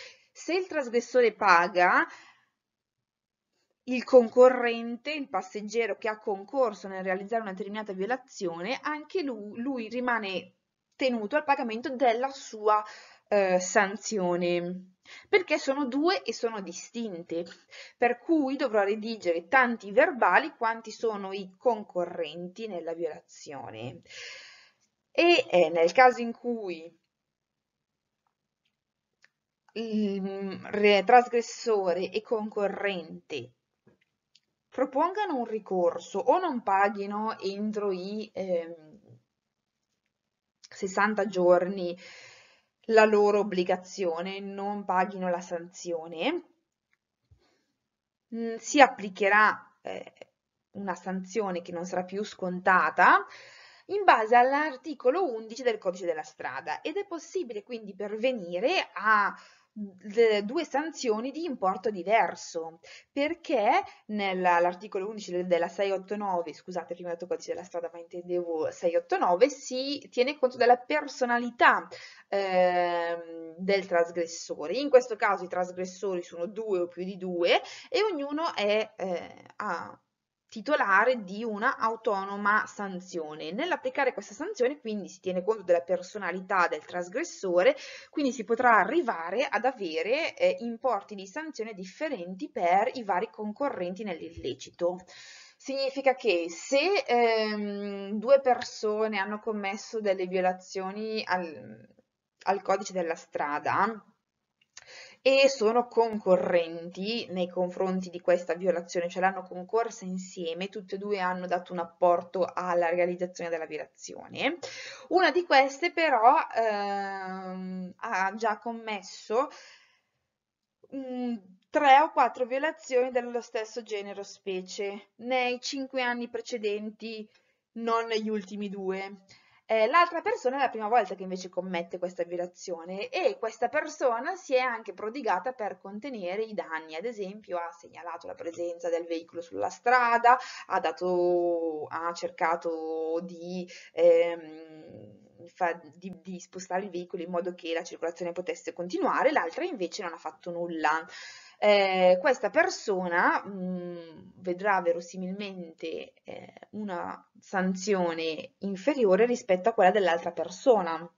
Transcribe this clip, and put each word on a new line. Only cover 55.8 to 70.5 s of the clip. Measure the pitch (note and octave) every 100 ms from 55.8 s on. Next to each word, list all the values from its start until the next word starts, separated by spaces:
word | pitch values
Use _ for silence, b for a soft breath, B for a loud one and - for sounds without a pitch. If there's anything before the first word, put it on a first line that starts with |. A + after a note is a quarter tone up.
| F#3+ F#3 F3
della | D#3
Strada, | D3+ - D3+ C3 D#3 D3+
ed | D4+ G4
è | G4+
possibile | E4 - F#4+ B3 G#3
quindi | - A#3 G#3
pervenire | F#3+ G#3 G#3+ B3+ B3 E3+ F3+ B3+ F4+ -
a | F3 G#3 G#3+ G3 F#3+ B B B
d-, | G#3+ G3+ F#3 G#3 G#3 A3+ G#3
due | G3+ D4+ D4+
sanzioni | C4 D#4+ - B3+ G#3+ B3+
di | D4+ E4+
importo | B3 F#3+ G3+ A#3
diverso, | G3+ E3+ A3 E3+ D#3+ - E3+ E3 E3 B B B
perché | C#4+ D4 E4 - C4 G#3 E4+ G4 B -
nella, | G#3 G3 F#3 F3+ E3+
l'articolo | F3 F3+ G#3 G3 G3
undici | G#3+ G#3
de-, | F3 F#3
della | E3+ E3+
sei | - G3
otto | F#3+ F#3+ G#3
nove, | G3+ F3 D#3+
scusate, | D3 - F3+ E3
prima | E3+ F3
ho |
detto | E3+ F3
Codice | D#3+ -
della | E3+ F3+
Strada, | E3+ E3
ma | E3+
intendevo | E3+ F3 F3 F3 E3+ D#3+ D#3
sei | - F3 E3+
otto | - F#4+
nove, | G#3+ F3+ C#4+
si | C#4+ - B3+ C4+ C#4 -
tiene | - B3+ D4
conto | B3+